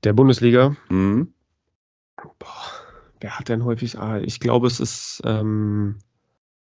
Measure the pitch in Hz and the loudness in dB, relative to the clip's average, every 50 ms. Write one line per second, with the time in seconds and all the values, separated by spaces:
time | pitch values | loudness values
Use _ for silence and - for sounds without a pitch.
0 | - 107 104 110 135 135 127 104 117 120 117 123 127 139 147 - - _ - 95 | 2 2 4 6 6 6 6 4 4 4 6 6 6 4 2 -2 -6 _ 0 2
1 | 95 98 101 117 156 180 _ _ _ _ _ _ _ _ _ _ _ _ _ _ | 2 4 2 2 0 -2 _ _ _ _ _ _ _ _ _ _ _ _ _ _
2 | _ _ _ - - - _ _ - - - - - - - - - - - - | _ _ _ -20 -20 -20 _ _ -20 -20 -18 -16 -16 -16 -16 -16 -18 -20 -20 -20
3 | _ _ _ _ - 104 - - 139 - 117 113 120 120 117 113 120 117 - - | _ _ _ _ -14 -14 -12 -12 -6 -4 -4 -2 0 -2 -2 -4 -4 -8 -8 -8
4 | - 110 110 107 - - - - - 120 117 123 120 123 117 120 - 127 - - | -8 -6 -6 -4 -6 -6 -8 -4 -2 2 2 2 2 2 -2 -2 -6 -6 -6 -10
5 | - - - - - - 110 107 107 107 107 107 107 104 104 104 104 101 104 104 | -12 -14 -14 -8 -6 -4 -2 -2 -2 -2 -2 -2 -2 -2 -2 -2 -2 -4 -4 -8
6 | - _ _ _ _ _ _ _ _ _ _ _ _ | -14 _ _ _ _ _ _ _ _ _ _ _ _